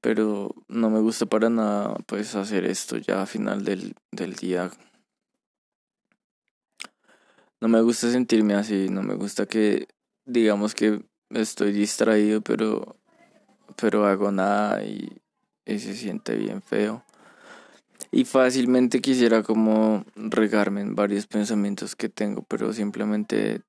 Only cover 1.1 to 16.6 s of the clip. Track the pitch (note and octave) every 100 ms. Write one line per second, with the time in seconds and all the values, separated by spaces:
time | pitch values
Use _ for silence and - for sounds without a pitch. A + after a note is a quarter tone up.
1.1 | A2+ A2 A2 A2+ A#2 G#2+ G#2 G#2 - -
2.1 | G#2 G#2+ G#2+ G2+ F#2+ F#2 F#2 - - -
3.1 | F#2+ G2 A2+ G2+ G2+ G2+ F#2+ - - _
4.1 | - F2+ - F#2 F2+ F2+ - _ _ _
5.1 | _ _ _ _ _ _ _ _ _ _
6.1 | _ _ _ _ _ _ _ - _ _
7.1 | _ _ _ _ _ A2+ A2+ A2+ A#2 A#2+
8.1 | B2 B2 A2+ G#2+ G2+ G#2+ G2+ F#2+ F#2+ G2+
9.1 | G2+ G2+ - G#2 A2+ G#2+ G2+ - _ _
10.1 | _ - A#2+ A2 G2+ G#2+ - G#2+ G#2+ -
11.1 | _ _ A#2 A2 - G#2 G2+ G#2 - A2
12.1 | G#2+ G#2+ G#2+ G#2+ A2 A2 G#2+ - - _
13.1 | _ _ _ _ _ _ - A3+ G#2 G#2
14.1 | G2 G2+ G2 F#2+ G2+ G#2 G#1 - G#2 -
15.1 | - _ _ _ _ - G#2 - G2+ D#3
16.1 | F#2+ - A2+ G#2+ G2